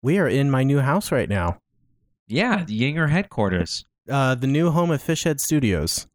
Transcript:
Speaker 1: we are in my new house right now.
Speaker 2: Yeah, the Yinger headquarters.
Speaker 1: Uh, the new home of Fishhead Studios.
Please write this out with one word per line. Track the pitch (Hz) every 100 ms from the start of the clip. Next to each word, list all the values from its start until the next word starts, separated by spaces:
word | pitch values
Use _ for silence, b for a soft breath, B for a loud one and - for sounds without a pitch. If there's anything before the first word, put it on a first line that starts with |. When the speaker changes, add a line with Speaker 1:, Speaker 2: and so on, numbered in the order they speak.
Speaker 1:
we | 123 185
are | 156
in | 123 139
my | 131
new | 131 143
house | 135 165 -
right | 139 101
now. | 98 87 85 _ _ _ _ _ _ _
Speaker 2:
Yeah, | 117 233 196
the | 165 110
Yinger | 127 151 160
headquarters. | 160 208 - 101 92 85 - - _ -
Speaker 1:
Uh, | 135 131
the | 127 135
new | 143 170
home | 160 175
of | 151
Fishhead | - 160 - 147
Studios. | - 156 123 90 76 - -